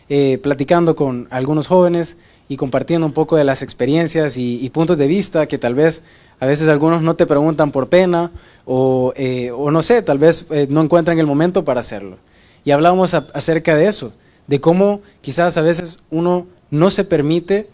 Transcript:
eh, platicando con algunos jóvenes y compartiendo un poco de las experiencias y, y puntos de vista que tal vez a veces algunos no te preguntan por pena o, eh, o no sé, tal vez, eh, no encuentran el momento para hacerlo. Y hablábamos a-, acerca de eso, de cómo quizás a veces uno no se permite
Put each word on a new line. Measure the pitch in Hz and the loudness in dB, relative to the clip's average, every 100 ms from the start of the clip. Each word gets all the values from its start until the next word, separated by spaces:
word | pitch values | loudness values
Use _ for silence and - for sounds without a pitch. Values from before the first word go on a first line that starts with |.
| - | -4
eh, | 143 139 127 | 0 0 0
platicando | 143 139 139 175 165 | -2 -2 0 2 2
con | 156 143 123 120 | 0 -2 -6 -8
algunos | 127 131 156 143 | -6 -2 -2 2
jóvenes | 185 175 170 165 - _ _ - | 2 4 0 -4 -10 _ _ -12
y | 135 | -8
compartiendo | 131 131 - 165 156 | -4 -2 -2 -2 0
un | |
poco | 143 156 160 | -2 0 2
de | |
las | 139 131 | 2 -2
experiencias | 135 - 127 160 160 160 151 127 | -6 -4 0 0 0 -2 -2 -4
y, | 120 120 | -6 -4
y | 127 | -4
puntos | 151 165 165 | -2 0 2
de | 139 | 0
vista | 196 - 160 151 | 0 -2 -2 -2
que | 139 | -2
tal | 120 | -2
vez | 123 160 160 - _ _ - | 2 0 0 -10 _ _ -6
a | 131 | -2
veces | 147 156 | 0 2
algunos | 147 160 165 | 2 2 2
no | 160 165 | 0 0
te | 170 | 2
preguntan | 143 156 156 151 | 2 2 2 0
por | 135 127 | 0 2
pena | 180 185 170 170 - - _ - | 2 4 0 -2 -8 -20 _ -4
o, | 131 131 131 127 - | 0 0 0 -2 -2
eh, | 127 127 123 | -4 -4 -6
o | 120 143 | -4 0
no | 160 | 0
sé, | 156 240 | 2 2
tal | 170 139 | 2 2
vez, | 160 160 - | 4 2 -2
eh, | 151 139 | -2 0
no | 151 | 0
encuentran | 156 170 165 165 | 2 2 2 0
el | 156 | 0
momento | 143 175 185 | 0 0 -2
para | 151 123 | -2 -4
hacerlo. | - 104 98 92 _ _ _ _ - | -4 -10 -14 -18 _ _ _ _ 0
Y | |
hablábamos | 143 170 185 180 | 2 4 2 2
a-, | 170 139 | -2 -4
acerca | 147 - 160 160 | -6 -2 -2 0
de | 151 190 | 2 2
eso, | 208 120 - _ _ - | -2 -8 -16 _ _ -4
de | 143 | 0
cómo | 160 180 202 202 - _ | 2 2 2 -2 -8 _
quizás | - 135 175 170 | -8 -2 0 2
a | |
veces | 160 165 170 - _ | 0 0 -4 -14 _
uno | 160 170 180 175 _ _ | -4 -2 -2 -4 _ _
no | 147 185 | 0 2
se | 196 | 2
permite | 190 160 147 170 170 196 208 | 0 0 0 -2 -2 -4 -4